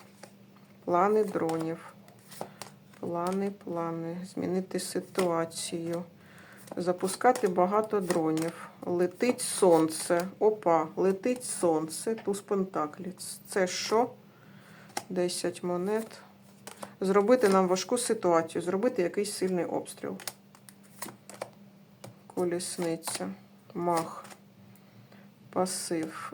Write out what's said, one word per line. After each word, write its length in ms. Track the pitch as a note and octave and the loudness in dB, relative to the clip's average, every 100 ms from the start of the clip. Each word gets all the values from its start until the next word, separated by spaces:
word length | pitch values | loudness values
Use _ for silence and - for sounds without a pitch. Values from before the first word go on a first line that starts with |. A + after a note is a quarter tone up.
| - - - - - - - - | -16 -20 -20 -20 -20 -20 -20 -10
Плани 400 | - F3 G3+ G#3+ | 0 4 4 4
дронів. 720 | G3 F3 E3 E3 D#3+ E3 - - - - - - - - - - - - | 2 0 0 0 -2 -6 -12 -20 -20 -20 -20 -14 -14 -12 -18 -18 -20 -12
Плани, 520 | F3+ E3+ F3 F#3+ G3 G3 | -6 -2 -2 0 -2 -4
плани. 520 | - E3+ E3+ E3 E3 F3+ F#3 | -6 -4 -4 -4 -6 -8 -8
Змінити 460 | - F3 F#3 F#3 F#3+ | -4 -2 -2 -2 -6
ситуацію. 1200 | - F#3 F#3 - F3+ E3 E3 - - E3+ E3 E3+ F3+ - - - - - - - | -4 -6 -4 -2 0 0 -2 -6 -6 -6 -4 -6 -8 -16 -20 -20 -20 -20 -12 -4
Запускати 720 | F3 F3+ F#3+ - B3 B3 G#3 | -2 -2 -4 4 4 4 2
багато 520 | F3+ F3+ G#3 A3 G#3 | 2 4 2 0 -2
дронів. 680 | F3+ F3+ D#3+ D#3+ E3 - - - - | 0 0 2 0 -2 -6 -16 -10 -4
Летить 540 | F3 F3+ - B3 A#3+ | 0 0 2 0 0
сонце. 880 | - - F#3+ E3 D#3+ - - F3 F#3 - | -4 4 8 8 6 -2 0 0 0 2
Опа, 480 | G#3+ G#3+ F3 E3 D#3+ - | 2 2 4 2 2 0
летить 480 | F#3 F#3+ B3 B3 | 0 2 -2 -2
сонце. 680 | - - F3 D#3 D#3+ - A#3 | -4 0 2 2 -2 -4 -4
Туз 260 | A3+ - G3+ | -4 -4 -4
пентаклів. 760 | - G3+ F#3+ - D3+ - F3+ - - - - | -2 -2 -2 -4 -6 -8 -12 -12 -14 -14 -4
Це 180 | G#3 F3+ | 0 0
що? 440 | - - G#3+ B3+ - - - - - - - - - - | -2 2 2 2 -4 -20 -20 -20 -20 -20 -20 -14 -14 -6
Десять 540 | F#3 F3+ - F3 F3 | -2 0 -2 -4 -4
монет. 440 | F3+ F3+ F#3+ A3 A3 - - - - - - - - - | -4 -2 -2 -2 -4 -14 -20 -20 -20 -20 -20 -14 -16 -4
Зробити 480 | F#3+ G3 G3+ B3+ B3 | 4 4 6 6 8
нам 200 | F#3+ F#3 | 6 6
важку 300 | F#3 - A#3+ | 2 0 -2
ситуацію. 640 | - A3 F3+ E3 E3 E3+ | 0 2 6 4 4 -2
Зробити 400 | E3+ F#3+ B3 B3 | -2 0 0 2
якийсь 300 | F3 G3+ G#3 | 0 0 -4
сильний 320 | - F#3+ F3+ | -2 0 0
обстріл. 520 | E3 - - - - F#3+ - - - - - - - - - - - - - - - - - - - - - | 0 -4 -6 -10 -8 -8 -10 -14 -20 -20 -20 -20 -20 -16 -14 -14 -20 -16 -16 -16 -20 -20 -20 -20 -20 -20 -10
Колісниця. 920 | - F3+ F3 F#3 - E3+ E3 - - F#3 F#3+ - - - | -4 -2 -2 -4 -4 -4 -4 -6 -6 -6 -10 -18 -20 -12
Мах. 500 | - F3 E3+ E3 - - - - - - - - - - - - - - | -4 0 0 -2 -10 -16 -20 -20 -20 -20 -20 -20 -20 -20 -20 -20 -20 -6
Пасив. 840 | F#3 F#3 - - E3+ D#3+ - - | -2 -2 -2 -4 -4 -4 -8 -10